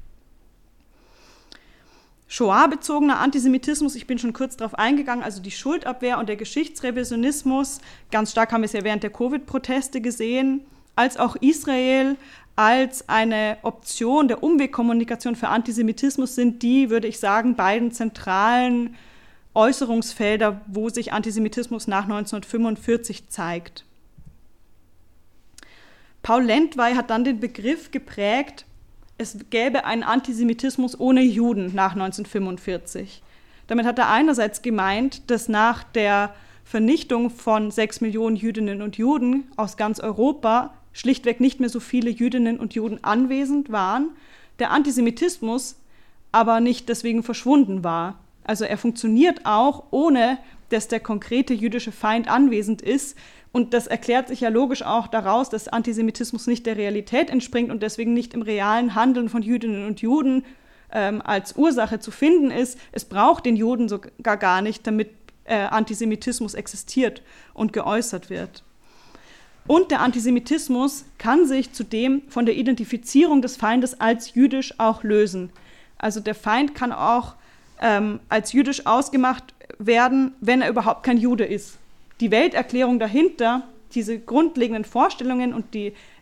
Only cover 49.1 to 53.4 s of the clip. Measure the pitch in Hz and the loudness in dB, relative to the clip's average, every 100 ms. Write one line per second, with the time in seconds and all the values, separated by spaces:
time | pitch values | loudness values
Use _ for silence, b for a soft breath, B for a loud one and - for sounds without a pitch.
49.1 | 226 349 - - 214 269 277 - 262 330 | 4 4 4 0 2 4 0 -2 0 4
50.1 | 269 233 262 B B - 226 - 226 - | 4 4 0 B B -4 -2 -2 -4 -4
51.1 | 208 - 240 269 240 226 233 226 - 214 | -6 -2 0 0 0 -2 -4 -6 -4 0
52.1 | 226 233 240 277 214 208 226 - 277 - | 0 2 4 4 4 0 -2 0 -2 -2
53.1 | - B B | -12 B B